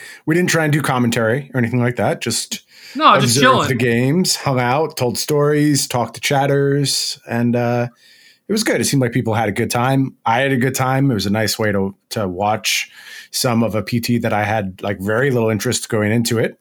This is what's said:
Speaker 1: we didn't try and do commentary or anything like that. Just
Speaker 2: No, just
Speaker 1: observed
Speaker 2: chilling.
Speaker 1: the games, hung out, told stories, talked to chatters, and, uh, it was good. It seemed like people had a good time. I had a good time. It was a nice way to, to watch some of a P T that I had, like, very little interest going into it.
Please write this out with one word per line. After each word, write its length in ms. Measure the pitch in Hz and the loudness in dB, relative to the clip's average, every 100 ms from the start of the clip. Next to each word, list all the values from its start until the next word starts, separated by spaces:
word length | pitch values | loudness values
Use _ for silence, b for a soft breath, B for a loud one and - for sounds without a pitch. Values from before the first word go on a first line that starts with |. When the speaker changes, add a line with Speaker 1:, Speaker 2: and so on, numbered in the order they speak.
| B B - | B B -2
Speaker 1:
we 80 | 170 | 0
didn't 160 | 180 | 2
try 140 | 165 156 | 2 2
and 60 | |
do 100 | 151 | 0
commentary 640 | 143 127 120 120 110 135 143 127 | 0 2 2 2 2 0 -2 -2
or 20 | |
anything 240 | 113 127 | 0 0
like 140 | 120 120 | 0 0
that. 260 | 113 165 | -2 -2
Just 400 | 120 - - - _ B B 269 | -4 -6 -6 -10 _ B B 0
Speaker 2:
No, 200 | 302 196 | 4 4
just 200 | 127 120 | 4 4
Speaker 1:
observed 60 | |
Speaker 2:
chilling. 260 | 254 226 143 | 4 4 2
Speaker 1:
the 60 | 120 | 0
games, 600 | 123 117 131 175 180 - | 2 2 2 2 0 0
hung 240 | 143 127 | 0 0
out, 360 | 123 143 156 - | 2 0 -2 -2
told 220 | 123 107 | -2 -2
stories, 720 | - 147 147 151 151 139 - | -2 0 2 2 2 2 0
talked 260 | 123 117 | -2 -2
to 80 | - | -4
chatters, 1000 | - 139 139 139 139 143 135 - - - - | -2 0 2 2 2 0 0 -2 -6 -8 -6
and, 280 | 117 120 120 | -2 0 0
uh, 320 | 120 120 123 - b b b b - | 0 0 -2 -8 b b b b -4
it 60 | |
was 140 | 214 220 | -2 0
good. 160 | 196 | 0
It 20 | |
seemed 180 | - 143 | 0 2
like 120 | 120 | 0
people 220 | 131 113 110 | 0 0 0
had 120 | 107 | 0
a 60 | |
good 180 | 98 110 | -2 -2
time. 460 | 120 127 135 131 - 113 | 0 2 2 0 -4 -2
I 160 | 117 | 0
had 100 | 135 | 2
a 60 | 135 | 0
good 180 | 131 127 | 0 0
time. 340 | 131 135 139 | 0 2 2
It 40 | |
was 120 | 107 98 | 0 0
a 40 | |
nice 280 | 107 107 - | 0 0 0
way 140 | 107 | 0
to, 240 | 101 95 - - | 0 -2 -6 -10
to 180 | 113 95 | -6 -4
watch 640 | 87 104 107 - - - B B B B | -2 -2 -2 -2 -4 -6 B B B B
some 320 | - 131 117 | -4 0 2
of 100 | 113 | 0
a 80 | 107 | -2
P 200 | 98 120 | -2 -4
T 160 | - 120 | 0 0
that 160 | 113 | 0
I 100 | 104 | 0
had, 380 | 104 110 98 92 | 0 -2 -4 -6
like, 160 | 101 95 | -6 -4
very 320 | 98 110 139 | -2 0 2
little 180 | 123 110 | 2 0
interest 380 | 107 127 127 - | 0 -2 -4 -2
going 240 | 110 104 | -2 0
into 260 | 117 113 113 | 0 0 0
it. 200 | 165 - | -2 -6